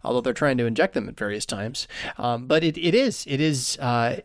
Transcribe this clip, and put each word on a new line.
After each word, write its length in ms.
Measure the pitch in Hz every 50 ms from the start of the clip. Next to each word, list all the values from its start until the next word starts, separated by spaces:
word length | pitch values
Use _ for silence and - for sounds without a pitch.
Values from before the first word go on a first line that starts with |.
| -
although 180 | 110 120 127
they're 120 | 117 131 113
trying 240 | - 151 143 131
to 80 | 123 120
inject 300 | 117 113 110 156 - -
them 120 | - 104
at 100 | - -
various 280 | - 107 101 104 107 -
times. 420 | - - 98 101 117 143 - - - - - - - -
Um, 280 | - - 123 120 120 127
but 160 | 131 151 160 165
it, 140 | 160 156
it 160 | 160 165 170 175
is, 320 | 240 269 240 - - -
it 120 | - 139 135
is, 380 | 156 156 147 131 123 - - -
uh, 400 | 139 123 120 120 117 120 - -